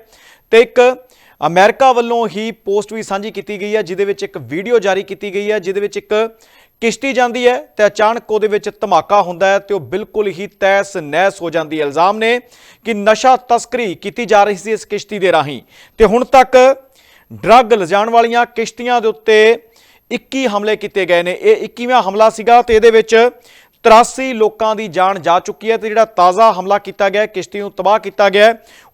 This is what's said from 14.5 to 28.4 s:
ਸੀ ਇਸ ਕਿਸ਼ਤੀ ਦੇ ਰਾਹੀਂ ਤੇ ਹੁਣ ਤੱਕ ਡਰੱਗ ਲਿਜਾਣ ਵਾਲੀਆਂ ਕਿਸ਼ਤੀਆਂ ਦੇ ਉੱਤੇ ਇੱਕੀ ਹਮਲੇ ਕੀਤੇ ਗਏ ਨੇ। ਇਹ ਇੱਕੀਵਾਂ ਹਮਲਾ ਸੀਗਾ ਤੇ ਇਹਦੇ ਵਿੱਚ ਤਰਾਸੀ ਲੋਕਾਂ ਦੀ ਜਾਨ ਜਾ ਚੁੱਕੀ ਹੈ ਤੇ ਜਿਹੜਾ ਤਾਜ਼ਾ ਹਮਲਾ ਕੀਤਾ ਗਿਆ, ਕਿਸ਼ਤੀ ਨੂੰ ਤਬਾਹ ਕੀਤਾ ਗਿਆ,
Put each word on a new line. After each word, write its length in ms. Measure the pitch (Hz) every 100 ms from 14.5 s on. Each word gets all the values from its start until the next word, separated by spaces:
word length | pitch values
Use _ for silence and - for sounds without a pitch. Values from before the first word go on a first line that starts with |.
| 196
ਸੀ 160 | 208
ਇਸ 120 | 220
ਕਿਸ਼ਤੀ 340 | - 208 - 208
ਦੇ 140 | 180
ਰਾਹੀਂ 280 | 165 139 127 - _ _ -
ਤੇ 60 |
ਹੁਣ 200 | 214 226
ਤੱਕ 320 | 247 269 247 254 254 269 _ _ _ _ _
ਡਰੱਗ 400 | 110 160 233 226
ਲਿਜਾਣ 380 | 226 170 196 220
ਵਾਲੀਆਂ 360 | 233 233 233 240
ਕਿਸ਼ਤੀਆਂ 540 | - 226 - 247 247
ਦੇ 80 | 220
ਉੱਤੇ 500 | 220 - 214 220 233 _ _ _ _ -
ਇੱਕੀ 360 | 226 - 269 254
ਹਮਲੇ 300 | 202 208 208
ਕੀਤੇ 300 | 196 196 175
ਗਏ 160 | 175
ਨੇ। 160 | 175 180
ਇਹ 160 | 196 220
ਇੱਕੀਵਾਂ 460 | - - 240 254
ਹਮਲਾ 280 | 190 196 220
ਸੀਗਾ 320 | 214 220 240
ਤੇ 140 | 240 220
ਇਹਦੇ 140 | 233
ਵਿੱਚ 400 | 220 220 226 240 - _ _ _ _
ਤਰਾਸੀ 500 | 233 220 233 - 262
ਲੋਕਾਂ 420 | 233 214 214 220 214
ਦੀ 100 | 220
ਜਾਨ 340 | 160 185 196
ਜਾ 180 | 151 175
ਚੁੱਕੀ 300 | 180 - 214
ਹੈ 60 | 226
ਤੇ 120 | 214
ਜਿਹੜਾ 160 | 214
ਤਾਜ਼ਾ 480 | 220 - 180 185 226
ਹਮਲਾ 260 | 185 185 202
ਕੀਤਾ 300 | 196 - 196
ਗਿਆ, 180 | 202 214
ਕਿਸ਼ਤੀ 340 | 196 - 208
ਨੂੰ 100 | 202
ਤਬਾਹ 260 | - 190 214
ਕੀਤਾ 300 | 208 190 202
ਗਿਆ, 240 | 190